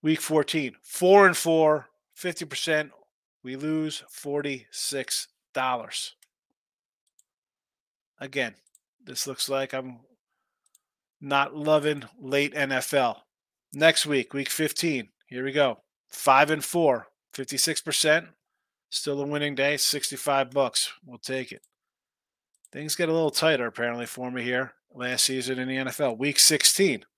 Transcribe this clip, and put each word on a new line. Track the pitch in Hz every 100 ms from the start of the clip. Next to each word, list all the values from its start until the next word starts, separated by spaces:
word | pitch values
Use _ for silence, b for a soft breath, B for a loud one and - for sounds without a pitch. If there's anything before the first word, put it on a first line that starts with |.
Week | 156 156
fourteen, | - 156 143 160 135 -
four | - - 180 202
and | 190 170
four, | 165 160 156 151 - _ _
fifty | - 180 170
percent. | 160 - - 156 151 - _ _ _ _
We | 127
lose | 131 151 156 156 - -
forty-six | - 143 143 143 135 113 - - 139 127 - - _ _
dollars. | 135 131 123 113 - - _ _ _ _ _ _ _ _ _ _ _ _ _ _ _ _ _ _ _ _ _
Again, | 139 139 120 101 _ _ _ _
this | - 127 -
looks | 131 -
like | 135 135
I'm | 131 131 120 _ _ _ _ _ _ _ _ _ _ _ _
not | 143 139 139
loving | 151 151 156 147 143 123 -
late | 135 143 143
N | 147 139
F | 131 -
L. | 143 123 107 _ _ _ _ _
Next | 139 160 - 151
week, | 143 113
week | 135 135
fifteen. | - 156 - 170 139 107 _ _
Here | 123
we | 135
go. | 139 135 110 _ _ _
Five | - - 135 147
and | 156
four, | - 175 160 120 - _ _
fifty-six | - 135 135 - 156
percent. | - - 156 156 165 _ _ _ _ _ _
Still | - - 143
a | 143
winning | 147 147 135
day, | 139 147
sixty-five | - 147 - 135 - 135 131
bucks. | 135 131 - - -
We'll | 135 120
take | - 131 127
it. | - _ _ _ _ _ _ _ _ _ _ _
Things | - 151
get | - 170
a |
little | 165 156
tighter, | - 160 147 120
apparently, | - 120 120 117
for | - 127
me | 127
here | 123 123 131 _ _
last | - 123 127
season | - 131 127 127
in | 127
the | 131
N | 131
F | -
L. | 139 113
Week | 139 143
sixteen. | - 151 - - 196 113 -